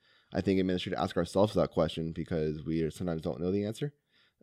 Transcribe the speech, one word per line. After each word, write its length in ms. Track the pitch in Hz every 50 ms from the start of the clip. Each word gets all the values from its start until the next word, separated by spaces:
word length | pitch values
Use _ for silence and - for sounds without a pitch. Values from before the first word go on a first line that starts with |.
| _ _ _ _ _ _ -
I 60 | -
think, 180 | 98 101 95 95
in 60 | 92
ministry 240 | 92 90 90 - 98 90
to 60 | 58
ask 180 | 85 95 -
ourselves 360 | 92 87 - - 95 104 101 -
that 160 | 90 76 -
question 420 | - 90 78 78 - 85 82 80 82
because 500 | 85 76 - 90 80 78 78 76 78 71
we 260 | 80 80 82 80 76
sometimes 300 | - - 92 87 82 80
don't 200 | 76 87 62 69
know 100 | 85 92
the 140 | 98 101 101
answer. 280 | 107 113 - 143 147 - _ _ _ _ _ _ _ _ _